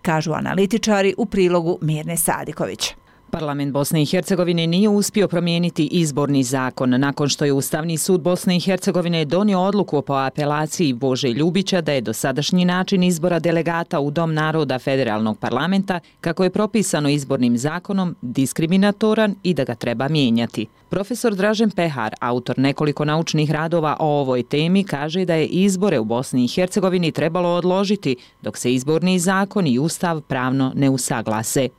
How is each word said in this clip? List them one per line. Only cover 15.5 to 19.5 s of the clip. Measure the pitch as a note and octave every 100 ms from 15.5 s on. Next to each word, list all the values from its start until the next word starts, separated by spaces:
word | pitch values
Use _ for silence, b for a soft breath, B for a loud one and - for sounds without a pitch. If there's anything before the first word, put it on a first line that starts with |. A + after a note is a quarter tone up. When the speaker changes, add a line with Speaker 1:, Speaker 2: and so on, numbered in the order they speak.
| A#2+ E3 G3 G3 F3 b b
Speaker 2:
kako | E3+ E3
je | F#3
propisano | F3+ G#3+ A3 F#3 D#3+ D3
izbornim | C#3+ C#3 C3+ B2 A#2+
zakonom, | C#3 E3+ - G3 F3+ -
diskriminatoran | B2 B2 C3+ - D#3+ F#3+ G3+ G3+ G#3+ A3 G#3+ F#3+
i | F3+